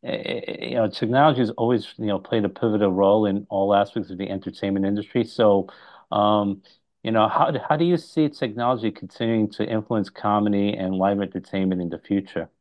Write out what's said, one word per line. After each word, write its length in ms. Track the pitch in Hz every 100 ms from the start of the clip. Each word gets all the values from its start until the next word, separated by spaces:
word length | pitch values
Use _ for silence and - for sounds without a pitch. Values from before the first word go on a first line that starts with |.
eh, 140 | 151 -
eh, 520 | - 113 - - 117
you 60 | 123
know, 120 | 110
technology 520 | - 110 127 151 131
has 100 | 110
always, 420 | - 117 120 - -
you 80 | 107
know, 120 | 98
played 280 | - 113 101
a 20 |
pivotal 440 | - 120 107 101
role 340 | 92 98 107 104
in 200 | 101 101
all 240 | 98 98
aspects 360 | 101 101 117 92
of 60 | 92
the 140 | 98
entertainment 560 | 95 95 92 101 98 98
industry. 380 | 101 104 123
So, 440 | 113 - 107 98 95 - - - _
um, 520 | 104 104 104 101 98 _ _ _ _
you 80 | 117
know, 180 | 113 107
how, 240 | - 170 139 -
how 80 | 151
do 80 |
you 140 | 170 170
see 320 | - - 151
technology 600 | 147 127 107 120 127 110
continuing 600 | - 92 - 113 113 107
to 140 | - 107
influence 380 | 110 107 113 98
comedy 640 | - 104 104 104 101 101
and 220 | - 92
live 260 | 95 95 101
entertainment 600 | 95 95 - 98 95 92
in 80 | 87
the 80 | -
future? 500 | - 101 98 - 82 _